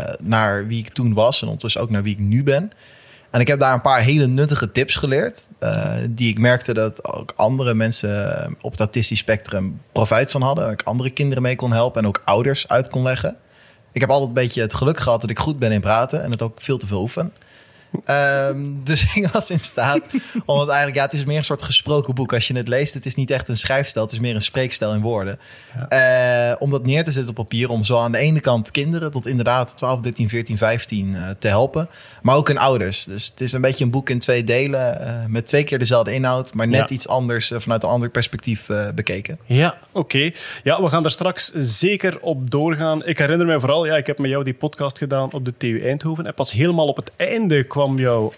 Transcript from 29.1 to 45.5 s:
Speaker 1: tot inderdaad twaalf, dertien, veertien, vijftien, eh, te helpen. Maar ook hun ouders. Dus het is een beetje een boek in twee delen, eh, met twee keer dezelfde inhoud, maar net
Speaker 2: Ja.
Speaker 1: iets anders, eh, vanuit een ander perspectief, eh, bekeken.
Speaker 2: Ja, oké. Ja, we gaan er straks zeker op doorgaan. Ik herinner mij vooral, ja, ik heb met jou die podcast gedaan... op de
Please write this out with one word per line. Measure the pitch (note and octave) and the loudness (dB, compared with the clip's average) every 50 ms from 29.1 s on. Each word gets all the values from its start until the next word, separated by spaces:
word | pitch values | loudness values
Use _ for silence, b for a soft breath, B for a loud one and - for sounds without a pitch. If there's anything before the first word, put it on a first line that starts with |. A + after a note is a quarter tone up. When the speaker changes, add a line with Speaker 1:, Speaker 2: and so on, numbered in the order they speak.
Speaker 1:
tot | C#3+ C3 G#2+ A#2 | -4 -4 -4 -2
inderdaad | C3+ A#2+ A2+ B2 B2 B2+ B2 - - - | -2 0 2 2 2 2 0 -2 -4 -4
twaalf, | C3+ B2+ C3 A#2+ | -2 0 0 0
dertien, | A2+ A#2+ A2 - A#2 G#2 | -2 -4 -2 -2 -2 -2
veertien, | A#2 A#2 A2 - A2+ G2+ | -2 -2 -4 -4 -2 0
vijftien, | A2+ A2 A#2 A#2+ - - A2 G2+ G2 G2 F#2+ | 2 2 2 0 -2 -4 -4 -2 -2 -2 -4
eh, | F2+ F2 F#2+ G2 - | -4 -6 -8 -8 -2
te | - G#2+ | 0 2
helpen. | G2 G#2+ B2+ C3 - D#3 E3+ B B B B B B B | 4 4 2 2 0 -4 -4 B B B B B B B
Maar | B B2 C3+ | B 4 4
ook | D3+ D3 - | 4 4 2
hun | C#3+ - | 2 2
ouders. | C3 C3+ C3 A2+ F#2+ F#2+ G2 - - | 4 4 4 2 0 -2 -4 -6 -8
Dus | - F#2+ A2 - - | -10 -10 -8 -8 -8
het | - - | -6 -6
is | C3 A#2 | -6 -4
een | C3 C3 | -2 0
beetje | B2+ C3 C3 - C#3 | 0 0 2 2 0
een | A#2+ | 0
boek | A#2+ C3+ C3+ - | 0 -2 -2 -2
in | B2+ A#2+ | -2 -2
twee | - - B2 A#2+ A#2 | 0 2 2 2 2
delen, | A2 A#2 B2+ C#3+ C#3+ C#3 C3 B2+ A#2+ A#2 - C3 B2 | 2 2 2 2 0 0 0 0 -2 -2 -2 -6 -8
eh, | A#2 A#2 A2+ A2 | -6 -6 -4 -2
met | A2 A#2 A#2 - | -2 -2 0 2
twee | - D3 C#3+ | 2 2 2
keer | - C#3+ B2 | 2 0 0
dezelfde | A#2+ A2+ B2+ A#2 A2+ G#2 A2 | 2 4 4 4 4 2 0
inhoud, | C3 C3 B2+ B2+ B2+ B2+ - - | 0 0 0 0 0 -2 -4 -4
maar | A2 A2+ A#2 | -2 0 2
net | B2 C3+ - - | 4 2 2 0
Speaker 2:
Ja. | C3+ | -2
Speaker 1:
iets | B2 - - | -4 -2 -2
anders, | A#2 C3 B2 A#2+ A#2 A2+ - - | 0 0 0 0 -2 -2 -2 -2
eh, | A#2+ A#2 | -4 -4
vanuit | - A#2 A#2 A2 - | -2 -2 -2 0 0
een | E2 | 0
ander | A#2+ A#2+ A#2+ A#2 | 0 0 0 0
perspectief, | - B2 A#2 - - A2+ - B2 A2 - - - | 0 -2 -2 -2 -4 -6 -4 -4 -4 -4 -4 -4
eh, | G#2 G#2 G#2 G2+ D#3+ | -4 -4 -2 -4 -4
bekeken. | D#3+ G#2 - F#2 G2 G#2 - D#3+ - - | -4 -4 -4 -6 -6 -6 -10 -12 -12 -4
Speaker 2:
Ja, | - B2 C3+ D#3+ F3 - - - _ | 0 2 2 4 2 0 -4 -12 _
oké. | _ F#3+ D3 - - C3+ C#3+ E3+ B B B B B B B | _ -4 -4 0 0 0 0 0 B B B B B B B
Ja, | C#3 D#3+ F3 | 0 2 2
we | F#3+ D#3 | 2 2
gaan | C#3+ E3+ D#3 | 2 2 2
er | D#3 | 0
straks | - - F3 F#3 F3+ - - - - E3 | 0 0 -2 -4 -2 -2 -4 -4 -2 -2
zeker | C#3 A#2 A2+ - E3+ G3 G#3 F#3+ - F#3 E3+ - | -2 0 0 2 2 2 2 2 0 -2 -2 -2
op | - E3+ D#3 C3 C3 A#2+ | -4 -4 -4 -2 -2 -2
doorgaan. | B2+ C#3+ D3+ E3 D#3+ D3 D#3+ D#3+ D#3 D#3 - | 0 0 2 0 0 0 0 0 -2 -2 -2
Ik | E3+ D#3+ - | -4 0 0
herinner | D3 C#3+ E3 E3+ F3 E3 | 2 2 2 2 2 2
mij | D#3+ C#3+ | 2 2
vooral, | A#2+ B2+ C#3+ E3 E3 | 2 2 2 0 2
ja, | D3+ D#3+ D3+ | 2 0 0
ik | C3+ - | 0 -2
heb | C#3+ - | -4 -4
met | C#3 C3+ | -2 -2
jou | C3+ C#3 C#3 | -2 -2 -2
die | C3 B2+ | -4 -4
podcast | - - D3 - - C#3+ C#3 - - | -4 -6 -6 -4 -4 -6 -6 -4 -6
gedaan... | D3+ C3+ C#3 C3+ C3+ C3+ - | -4 -2 -2 -2 -2 -2 -4
op | C#3 B2+ | -6 -6
de | B2 | -6